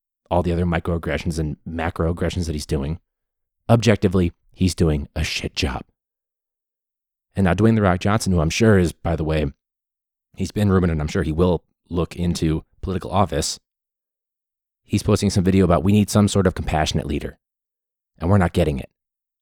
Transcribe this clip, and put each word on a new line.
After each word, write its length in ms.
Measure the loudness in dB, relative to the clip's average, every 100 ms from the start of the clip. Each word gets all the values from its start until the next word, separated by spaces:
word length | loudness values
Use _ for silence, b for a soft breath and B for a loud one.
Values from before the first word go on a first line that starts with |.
| _ _ -4
all 100 | 0
the 120 | 0
other 120 | 0 0
microaggressions 720 | 0 -2 -4 -4 -4 -4 -4
and 200 | -4 -6 -10
macroaggressions 760 | -6 -6 -2 -2 -2 -4 -4 -4
that 80 |
he's 120 | -6 -4
doing. 360 | -4 -4 -8 _ _ _ _ _ _ 0
Objectively, 640 | 2 4 2 2 2 0 -4 _
he's 220 | -2 0 2
doing 340 | 0 0 -4 -6
a 80 |
shit 300 | -6 -6 -8
job. 300 | -4 -4 -4 -12 _ _ _ _ _ _ _ _ _ _ _ _ _ _ 0
And 80 |
now 100 | 2
Dwayne 220 | 4 4 4
The 60 |
Rock 180 | 2 2
Johnson, 320 | 0 0 0
who 80 | 2
I'm 100 | 2
sure 300 | 2 4 6
is, 140 | 2
by 220 | -2 -4 -2
the 80 | -2
way, 260 | -2 -2 -6 _ _ _ _ _ _ _ -8
he's 140 | -6
been 200 | 0 2
rumored 180 | 2 2
and 120 | 0
I'm 60 | -2
sure 160 | -2
he 80 | -2
will 340 | 0 0 0 _ _ -8
look 260 | -6 -4 -4
into 480 | -4 0 -2 -2 -6 _
political 300 | -8 -6 -2
office, 480 | -2 0 -2 -4 -8 _ _ _ _ _ _ _ _ _ _ _ _ _
he's 160 | -2
posting 260 | 0 0 0
some 140 | 0
video 200 | 2 4
about, 200 | 4 4
"We 80 | 4
need 180 | 2 4
some 180 | 2 2
sort 200 | 2 0
of 80 | -2
compassionate 500 | -2 -2 0 -2 -4
leader, 320 | -6 -8 -14 _ _ _ _ _ _ _ -6
and 120 | 0
we're 100 | 2
not 140 | 2
getting 260 | 0 0 -2
it." 100 | -8 _ _ _ _ _